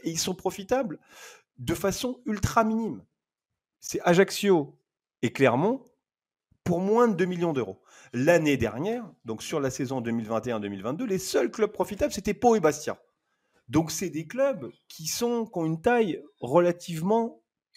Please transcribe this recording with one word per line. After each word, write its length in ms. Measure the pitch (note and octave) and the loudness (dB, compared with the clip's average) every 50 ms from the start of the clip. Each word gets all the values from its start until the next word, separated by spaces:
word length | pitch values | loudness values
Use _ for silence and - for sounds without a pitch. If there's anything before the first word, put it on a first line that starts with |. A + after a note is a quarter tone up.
| - | -6
et 80 | E3 | -6
ils 80 | E3 D#3+ | -4 -4
sont 160 | - F#3 F#3 | -4 -4 -4
profitables 640 | - - F#3+ F3+ - G3 - B3 C4 C4+ F#3+ D3+ - _ _ - - - - - - _ _ _ - | -4 -4 -6 -6 -6 -6 -2 -2 -2 -2 -4 -6 -12 _ _ -20 -20 -20 -20 -20 -20 _ _ _ -10
de 160 | B2 A#2 E3+ | -6 -4 -4
façon 460 | E3 - G3 F#3 - - B3 B3+ - - | -2 0 -2 -2 -2 -4 -6 -6 -6 -6
ultra 380 | - G#3+ G3 - - - A#3 A3 | -6 -4 -2 -2 0 2 2 2
minime. 400 | A3 A3 A3+ A3+ G3+ C3 F#2+ - _ _ _ _ _ _ _ _ _ _ _ _ _ _ _ | 2 2 -2 -2 -4 -6 -8 -12 _ _ _ _ _ _ _ _ _ _ _ _ _ _ _
C'est 200 | - - - - - | -12 -8 -6 -2 2
Ajaccio 760 | F#3 F3 F3 G3 F#3+ - - - G3+ F#3+ D#3+ C#3 C#3 - _ _ _ _ _ _ _ _ _ - | 4 6 6 4 4 2 0 4 4 4 4 4 0 -6 _ _ _ _ _ _ _ _ _ -2
et 100 | A2 - | -2 2
Clermont 520 | - C3+ B2+ A2+ B2+ D#3+ G#3+ C4 - - _ _ _ _ _ _ _ _ _ _ _ _ _ _ _ - | 4 4 4 4 4 2 0 0 -2 -6 _ _ _ _ _ _ _ _ _ _ _ _ _ _ _ -4
pour 160 | - F3 E3+ | -2 -2 0
moins 280 | F#3 G3 G#3+ A#3 A#3+ A#3 | 0 2 4 4 4 4
de 60 | G3+ | 4
deux 100 | D#3 F#3 | 2 0
millions 280 | F3 F3+ F3 F3 E3+ D3+ | -2 0 0 0 0 0
d'euros. 300 | C3 A2+ F#2+ F#2+ - _ _ - - - - - | 0 -2 -4 -6 -14 _ _ -20 -20 -16 -8 -4
L'année 440 | A#2+ C3 D#3+ F3 E3+ D#3 D3 C#3+ | 0 4 6 6 6 6 4 2
dernière, 540 | B2 A2+ A2 G2+ B2 D#3+ G#3 A#3 B3 A3+ E3+ - _ - | 2 2 -2 -2 -2 -4 -4 -4 -6 -8 -12 -18 _ -10
donc 180 | A2+ A2+ A2 - | -10 -10 -10 -8
sur 180 | - - D#3 | -6 -4 -2
la 100 | C#3 C3 | -2 -2
saison 300 | B2+ - C#3 B2 C3+ B2+ | -2 -4 -4 -4 -4 -4
deux 100 | A#2 A#2 | -4 -2
mille 160 | A#2 A#2 A2 | -2 -4 -2
vingt 200 | G#2+ A2+ A2 G#2+ | -2 -2 -2 -2
et 40 | B2 | -2
un 100 | A#2 A2 | -4 -4
deux 80 | G#2 G2+ | -4 -6
mille 140 | G2+ G2 F#2+ | -6 -6 -6
vingt-deux, 240 | A2+ C#3 F3 C4 | -6 -6 -4 -4
les 120 | A3 F#3+ F3+ | -4 -4 -4
seuls 320 | - - - G#4 - A#3 | -4 -2 -2 0 0 -2
clubs 220 | - - G#3+ G3+ - | -2 -4 -8 -6 -4
profitables, 400 | - A3 - G#3 G3 D4 D4 - | -6 -6 -4 -4 -2 -2 -2 -2
c'était 220 | G#3 - G#3 G3 | -4 -4 -4 -2
Pau 220 | - - A#3+ A3+ | 2 4 4 4
et 40 | A3 | 6
Bastia. 400 | D#3+ D#3 C#3+ D3 - A#2+ F#2+ - _ _ _ _ _ _ _ _ _ _ _ _ _ - | 4 2 2 0 -4 -8 -10 -10 _ _ _ _ _ _ _ _ _ _ _ _ _ -2
Donc 220 | A#2+ D3+ E3+ D#3 | 0 2 2 0
c'est 200 | - - G3 E3+ | -2 -6 -6 -6
des 160 | C#3+ D#3 D#3+ | -6 -6 -8
clubs 440 | D#3 - B3 C4+ C#4 C4 F3+ - F#2+ - _ _ - | -6 -2 0 0 0 0 -2 -8 -14 -14 _ _ -20
qui 180 | - - D#3 | -18 -12 -8
sont, 400 | D3+ - - A#3 A#3+ A#3+ A#3 A3+ | -6 -4 -2 -2 0 0 -2 -4
qui 120 | A3+ - F3 | -4 -4 -2
ont 80 | D#3+ | -2
une 140 | D#3+ E3 D#3+ | -2 -2 0
taille 420 | - A#3 B3 A#3+ A3+ F3+ C#3+ - - - _ - | 2 2 4 4 2 0 -2 -6 -8 -14 _ -10
relativement 1040 | - A#2+ C#3 F3 F3 F3 E3+ F3 - - E3+ D#3 E3 G3 A3 A#3 A#3 A#3 - - _ _ _ _ _ _ _ | -4 2 4 6 6 4 2 0 -4 -10 -8 -4 0 2 2 2 2 0 -4 -10 _ _ _ _ _ _ _